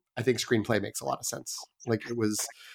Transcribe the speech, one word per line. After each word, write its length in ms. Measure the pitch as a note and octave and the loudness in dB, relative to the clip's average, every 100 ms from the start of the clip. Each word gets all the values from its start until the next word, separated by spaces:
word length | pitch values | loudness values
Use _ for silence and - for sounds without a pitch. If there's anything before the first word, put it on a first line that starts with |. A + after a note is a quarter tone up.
| _ - | _ 0
I 60 | |
think 160 | A#2+ A#2+ | 2 2
screenplay 420 | - A#2 G#2 G#2+ | 4 2 4 2
makes 180 | G#2 - | 0 -4
a 60 | C3+ | -4
lot 140 | B2+ | -4
of 60 | - | -4
sense. 300 | C3+ - - - _ - | -6 -8 -10 -12 _ 0
Like, 240 | A2 - | 0 0
it 80 | A#2+ | 0
was, 280 | G#2+ G#2 - - - | 2 2 -4 -8 -20